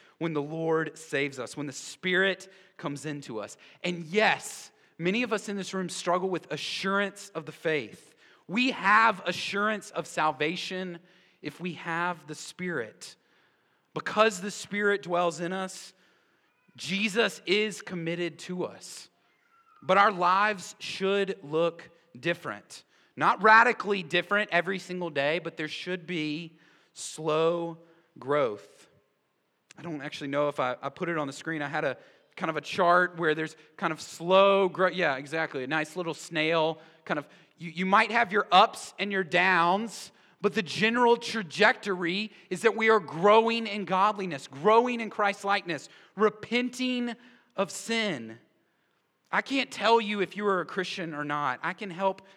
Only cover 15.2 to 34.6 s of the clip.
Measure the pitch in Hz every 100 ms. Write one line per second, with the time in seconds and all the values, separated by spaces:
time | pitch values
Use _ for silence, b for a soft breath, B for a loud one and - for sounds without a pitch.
15.2 | 175 156 170 190 190 - - b b b
16.2 | b b b b b 123 139 196 214 190
17.2 | 214 - - 208 214 185 - 185 165 170
18.2 | 175 156 - 180 117 101 - - - b
19.2 | b b b b b b 135 190 202 185
20.2 | 175 190 214 202 - - - - 190 202
21.2 | 190 190 143 156 170 165 - b b 120
22.2 | 143 165 135 104 - - b b b -
23.2 | 160 214 208 220 240 226 185 202 160 175
24.2 | 170 202 208 175 170 190 - 180 170 147
25.2 | 139 170 170 160 156 - - 185 160 180
26.2 | 151 151 165 b b b b - - -
27.2 | 156 156 165 170 170 165 b b b -
28.2 | 127 147 127 104 - - - _ _ _
29.2 | _ _ _ _ - - 165 151 143 -
30.2 | 143 143 147 143 127 123 135 - 170 165
31.2 | 143 135 - 160 143 151 151 123 B B
32.2 | B - 170 151 - - 175 175 180 175
33.2 | 165 156 156 B B - 175 156 - -
34.2 | 170 190 196 196